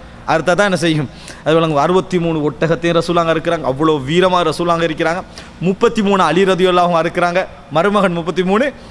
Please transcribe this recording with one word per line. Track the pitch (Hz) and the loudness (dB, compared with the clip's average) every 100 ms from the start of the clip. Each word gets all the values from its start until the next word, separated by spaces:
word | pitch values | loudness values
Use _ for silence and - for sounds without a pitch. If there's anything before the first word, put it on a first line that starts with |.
| - - - | -20 -10 -2
அறுத்தா | 160 | 0
தான் | 160 180 | 2 2
என்ன | 202 175 | 2 2
செய்யும்? | 165 151 131 - - - | 0 0 -4 -10 -18 -6
அது | 147 165 | 0 2
விளங்கும். | 165 143 | 2 2
அறுபத்தி | 156 185 - 180 | 2 2 0 -2
மூணு | 165 160 147 | -2 -2 -2
ஒட்டகத்தையும் | 131 156 165 170 165 | -2 -2 0 0 0
ரசூலாங்க | 170 175 165 | 0 0 0
அறுக்கிறாங்க, | 160 170 165 127 | 0 -2 -2 -2
அவ்வளோ | 135 156 151 131 | 0 0 0 0
வீரமா | 170 185 180 160 | 2 2 2 0
ரசூலாங்க | 151 175 165 | -2 -2 0
இருக்கிறாங்க. | 165 156 160 180 - - - - | -2 -2 -2 -4 -8 -18 -18 -6
முப்பத்தி | 170 190 226 226 | -4 0 0 0
மூணு | 196 196 | 0 2
அலி | 165 170 | 2 2
ரதியல்லாஹு | 190 180 185 180 175 | 2 2 2 2 2
அறுக்கிறாங்க, | 170 165 180 175 175 - - - | 2 0 -2 0 -2 -4 -10 -4
மருமகன் | 151 196 208 190 | 0 2 2 0
முப்பத்தி | 170 165 175 | -2 -4 -2
மூணு, | 180 202 277 - - | 0 2 0 -4 -18